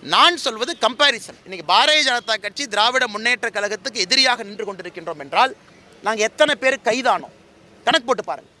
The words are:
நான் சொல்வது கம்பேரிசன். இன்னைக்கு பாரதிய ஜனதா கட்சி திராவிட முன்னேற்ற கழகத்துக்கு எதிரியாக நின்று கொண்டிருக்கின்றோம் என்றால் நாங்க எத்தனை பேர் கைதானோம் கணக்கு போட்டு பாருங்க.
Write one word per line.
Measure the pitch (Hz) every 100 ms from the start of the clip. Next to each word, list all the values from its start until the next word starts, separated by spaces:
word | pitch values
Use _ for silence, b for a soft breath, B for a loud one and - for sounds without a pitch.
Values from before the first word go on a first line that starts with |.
| -
நான் | 180 311 349
சொல்வது | 277 220 254 339
கம்பேரிசன். | 226 247 285 233 - 139
இன்னைக்கு | - 185 156
பாரதிய | 190 285 302 277
ஜனதா | 240 226 220
கட்சி | 202 190 277
திராவிட | 202 220 254 247
முன்னேற்ற | 208 233 247 233 214
கழகத்துக்கு | 202 208 262 233 202
எதிரியாக | 262 262 240 208
நின்று | 202 208
கொண்டிருக்கின்றோம் | 190 180 175 165 156
என்றால் | 139 170 262 - - - - - 202
நாங்க | 220 220
எத்தனை | - 302 285
பேர் | 262 269 -
கைதானோம் | 240 254 185 143 - _ _ - - -
கணக்கு | 311 240
போட்டு | 240 185
பாருங்க. | 147 - _